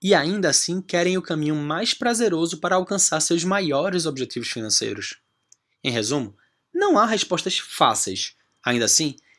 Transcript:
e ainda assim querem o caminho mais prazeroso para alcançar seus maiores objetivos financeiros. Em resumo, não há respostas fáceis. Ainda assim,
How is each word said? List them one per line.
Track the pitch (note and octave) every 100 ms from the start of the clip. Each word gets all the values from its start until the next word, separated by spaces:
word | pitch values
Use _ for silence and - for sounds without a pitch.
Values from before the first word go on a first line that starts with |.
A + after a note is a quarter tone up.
e | F#3+
ainda | F3+ D3+ G3+ F3
assim | C3+ - F#3
querem | F3+ F3 F3 F#3
o |
caminho | - D#3 D3+ D3+
mais | D3 D#3+ E3+
prazeroso | - A#3+ A#3 A3+ E3 E3 D#3+
para | F3 F#3
alcançar | F#3 G3+ - D#3
seus | - E3+
maiores | F3 G3 F3 C#3 F3+ F3+ D#3+
objetivos | C3+ B2 B2 A#2
financeiros. | A#2+ A2 - A2+ G#2 - - _ _ _ _ _ _
Em | C3+
resumo, | A#2 G#2+ C#3+ G#2+ - _ _ _
não | F4 G4+ B3+
há | A3
respostas | A3 - F3 F#3+ -
fáceis. | - - C#3 G#2+ - F#2+ - _ _ _
Ainda | B2+ A#2+ A2
assim, | - D#3 - _